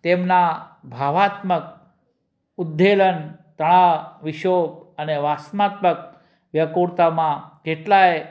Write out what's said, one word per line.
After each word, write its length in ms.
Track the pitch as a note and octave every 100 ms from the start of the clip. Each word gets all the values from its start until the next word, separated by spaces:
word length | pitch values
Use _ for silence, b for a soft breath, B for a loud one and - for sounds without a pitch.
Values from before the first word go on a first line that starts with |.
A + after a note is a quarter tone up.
તેમના 600 | E3+ F3+ F3+ F3+ F3 D#3+ - _ C3+
ભાવાત્મક 720 | A#2+ C#3 E3 G3+ G3 F#3+ E3+ - - _ _ _ _ _ _ _ -
ઉદ્વેલન, 760 | E3 D#3 G3 G3+ F#3+ F3 D3+ - _ _
તણાવ, 680 | D#3+ F3+ F3+ D#3+ - - D3+
વિક્ષોભ 760 | D#3 F#3 F3+ E3 - - -
અને 180 | D3+ D3
વાસ્માત્મક 800 | D3 D3 - G3+ G3+ G3+ F3+ D#3+ - b b b b
વ્યાકુળતામાં 1080 | D3+ D#3+ F3+ F3 F3 E3 D#3+ D#3 C#3+ - _
કેટલાય 640 | E3 D#3+ D#3+ G3 F#3 D#3+ C#3+